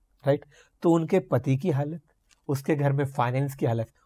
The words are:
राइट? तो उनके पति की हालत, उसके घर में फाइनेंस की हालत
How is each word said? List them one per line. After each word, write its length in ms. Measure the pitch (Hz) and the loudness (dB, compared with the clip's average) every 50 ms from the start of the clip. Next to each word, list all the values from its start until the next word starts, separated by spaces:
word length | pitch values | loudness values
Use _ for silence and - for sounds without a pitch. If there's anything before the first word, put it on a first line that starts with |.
| _ _ _ _ - 139 | _ _ _ _ -2 -2
राइट? 180 | 139 139 - _ _ - - _ _ - | -2 -2 -2 _ _ -20 -20 _ _ -2
तो 100 | - 175 | 2 2
उनके 280 | 165 170 160 156 190 185 | 4 4 2 2 0 0
पति 380 | 185 - 143 123 135 139 135 135 | 0 2 -2 0 2 2 0 0
की 120 | 139 143 | 0 0
हालत, 320 | 143 135 147 147 165 165 _ _ _ _ _ _ _ _ _ - | 0 0 -2 -4 -6 -12 _ _ _ _ _ _ _ _ _ -4
उसके 280 | 143 135 - - 160 | -4 -4 0 -2 0
घर 180 | 143 143 139 135 | 2 2 0 2
में 120 | 143 143 | 0 -2
फाइनेंस 500 | 135 - - 120 120 123 131 143 143 139 | -4 -2 -2 -2 0 0 -2 -2 -4 -4
की 100 | - - | -2 -2
हालत 220 | 123 117 113 110 - _ _ _ | -2 0 -2 -4 -6 _ _ _